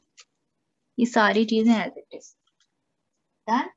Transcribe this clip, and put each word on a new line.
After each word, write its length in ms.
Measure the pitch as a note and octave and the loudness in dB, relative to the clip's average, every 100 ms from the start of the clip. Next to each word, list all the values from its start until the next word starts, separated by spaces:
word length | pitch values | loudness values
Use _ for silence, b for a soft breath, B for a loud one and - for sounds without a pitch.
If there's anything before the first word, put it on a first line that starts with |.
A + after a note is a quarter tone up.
| _ _ - _ _ _ _ _ _ - | _ _ -20 _ _ _ _ _ _ -4
ये 80 | A#3+ | -2
सारी 400 | - G#3 G3+ A3 | 2 2 2 0
चीजें 280 | A3 A3+ | 2 2
as 180 | A3 F3+ | 2 -2
it 240 | - - - | -10 -20 -20
is। 160 | - _ _ _ _ _ _ _ _ _ _ _ - | -20 _ _ _ _ _ _ _ _ _ _ _ -4
Done? 220 | A#3 F#4 | -4 -4